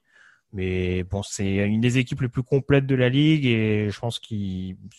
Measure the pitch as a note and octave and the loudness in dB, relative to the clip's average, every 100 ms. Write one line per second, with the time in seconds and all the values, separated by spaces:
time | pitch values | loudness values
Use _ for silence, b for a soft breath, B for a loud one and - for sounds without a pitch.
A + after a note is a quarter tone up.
0 | b b b b _ G2+ F#2 F#2 F2+ F#2 | b b b b _ -6 -2 0 0 -2
1 | F#2 G2+ - - G2 G2 G2+ A2 A#2+ B2+ | -2 -6 -6 -4 -2 0 0 2 2 0
2 | B2+ C#3 B2+ C3 - C#3 - C#3 C3+ B2+ | -2 -4 -4 -4 -2 -2 4 2 4 2
3 | B2 C3+ D3+ D#3 B2+ A2+ A2 G#2+ G#2 - | 2 4 4 4 2 2 2 2 0 -4
4 | A#2 - - G#2+ G2 F#2 F#2 F#2+ G2 | -6 -8 -8 -6 -4 -6 -8 -12 -18